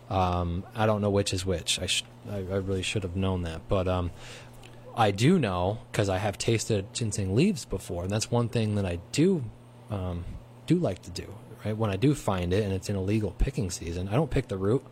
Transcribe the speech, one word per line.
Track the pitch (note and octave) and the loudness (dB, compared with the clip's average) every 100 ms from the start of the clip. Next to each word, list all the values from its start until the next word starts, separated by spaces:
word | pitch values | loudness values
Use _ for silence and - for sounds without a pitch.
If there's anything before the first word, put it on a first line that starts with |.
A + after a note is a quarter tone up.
| - | -4
Um, | F#2+ F#2 F2 F2 E2+ - A2+ | 0 2 2 0 -2 -4 0
I | A2 | 2
don't | G#2 | 2
know | G2+ | 2
which | G2 G2+ | 2 2
is | F#2+ F#2+ | -2 -2
which. | F2 - - | -2 -2 -4
I, | F2+ | -2
sh-, | - - - - | -2 -4 -12 -10
I, | G2+ | -8
I | F#2 G2 | -2 -2
really | F#2+ F#2+ | 0 -2
should | F2 A2 | -2 -2
have | F#2+ F2+ | -2 -2
known | F#2+ F#2 | 0 0
that. | E2+ D#2+ - | -2 -6 -2
But, | G2+ F2+ | 0 2
um, | F#2 F2 - - - - - - - - - | 0 -2 -6 -14 -16 -18 -18 -18 -18 -8 2
I | G#2+ | 2
do | G2 B2+ F#3+ | 4 6 6
know, | A2+ F2+ F2+ A2+ - | 4 2 0 0 -4
'cause | - G2+ | 0 2
I | F#2 | 2
have | G#2 G2+ | 0 -2
tasted | - A2+ - G#2+ F#2+ | 0 0 2 -2 -2
ginseng | - A2+ - F#2+ | -4 -4 -2 0
leaves | G2 F#3+ E3+ - | 4 4 2 -4
before, | G2 - F2 | -8 -6 -6
and | F2+ | -2
that's | G#2+ - | -2 0
one | A#2+ A#2 | 0 2
thing | A#2 A2 G#2 | 0 2 2
that | G2 | 0
I | F2 - | -2 -4
do, | - E3+ F#3 A2+ - - - - | 2 4 2 -2 -10 -20 -20 -8
um, | G2+ F2+ F2 E2+ - - - - | -6 -4 -4 -6 -10 -14 -10 0
do | E3 | 2
like | C#3+ F2+ | 2 -2
to | - | -8
do. | F2+ - - - - G#2 | -12 -12 -14 -18 -10 -6
Right? | G#2+ | -2
When | A2 | 0
I | F#2+ | 2
do | C3 | 2
find | C#3+ - F#2+ F2 | 2 0 0 2
it | F#2+ | 2
and | G#2 | 2
it's | F#2+ - | -2 -2
in | G2 | -2
a | |
legal | F#2 A2 G#2 | 0 0 0
picking | - - - F#2+ | 0 0 0 -4
season, | - F2 E2+ G2 | -4 -6 -4 0
I | |
don't | A2+ D#3 | 0 2
pick | C#3+ - | 0 -2
the | G2 | 0
root. | F#2+ C3 - | 2 2 0